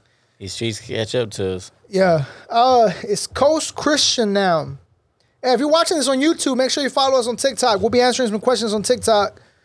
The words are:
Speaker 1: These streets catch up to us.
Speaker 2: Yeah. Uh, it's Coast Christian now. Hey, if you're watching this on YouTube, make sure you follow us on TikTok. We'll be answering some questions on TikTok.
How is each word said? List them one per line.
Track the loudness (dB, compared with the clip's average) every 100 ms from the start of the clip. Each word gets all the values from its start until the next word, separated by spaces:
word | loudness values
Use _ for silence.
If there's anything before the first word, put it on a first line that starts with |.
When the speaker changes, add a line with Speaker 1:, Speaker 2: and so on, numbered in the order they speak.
| _ _ _ _
Speaker 1:
These | -14
streets | -8 -6 -8
catch | -8 -6 -4 -4
up | -4
to | -4 -6 -6
us. | -10 _ _
Speaker 2:
Yeah. | 0 2 2 -2 -12 -4
Uh, | 0 4 4 2 0
it's | -6 -6 -6
Coast | 0 2 2 -2 -4
Christian | 0 0 0 0 0
now. | 0 0 0 -2 -14 _ _ _ _ _ _
Hey, | 0
if | 0
you're | 4
watching | 2 2 0
this | 0
on | 2
YouTube, | 2 0 -2 0
make | 0
sure | 0
you | -2
follow | 0 2 2
us | 0
on | -2
TikTok. | -2 0 0 2
We'll | 2
be | 2
answering | 2 2 -2
some | 0
questions | 0 0 -2
on | -2
TikTok. | 0 0 2 2 2 -6 _ _